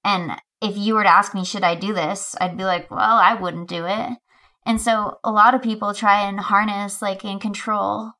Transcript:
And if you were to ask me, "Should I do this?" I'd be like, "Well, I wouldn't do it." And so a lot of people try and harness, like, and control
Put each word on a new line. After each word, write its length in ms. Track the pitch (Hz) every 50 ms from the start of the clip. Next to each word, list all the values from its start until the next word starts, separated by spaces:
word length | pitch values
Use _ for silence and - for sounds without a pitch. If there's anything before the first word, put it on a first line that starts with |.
| -
And 280 | 202 202 175 170 147 90 - _ _ _ _
if 160 | 214 214 190
you 200 | 208 202 220 220
were 80 | 214 208
to 60 | 190
ask 260 | 170 190 202 - -
me, 100 | 190 185
"Should 180 | 185 - 202 185
I 120 | 175 170
do 180 | 165 185 208 208
this?" 420 | 180 156 156 196 196 - - - -
I'd 160 | 180 180 170
be 60 | - 190
like, 260 | 190 180 175 - -
"Well, 100 | - -
I 360 | - 214 226 220 180 190 233
wouldn't 340 | 202 185 175 160 170 175 -
do 160 | 175 170 165
it." 320 | 180 202 220 - - 240 - _ _ _ _ _ _ _ _ _
And 160 | 226 226 214
so 380 | - 233 226 214 208 - - - -
a 80 | 226
lot 220 | 208 214 208 240 262
of 80 | 254
people 320 | 254 226 214 214 214 202 202
try 280 | - 220 202 202 208
and 180 | 202 196 196 202
harness, 600 | 196 - 208 202 214 214 202 202 202 196 196 -
like, 240 | 220 202 190 190 -
and 160 | 202 196 196
control 760 | - 220 196 - - 226 214 208 196 196 208 214 220 226 -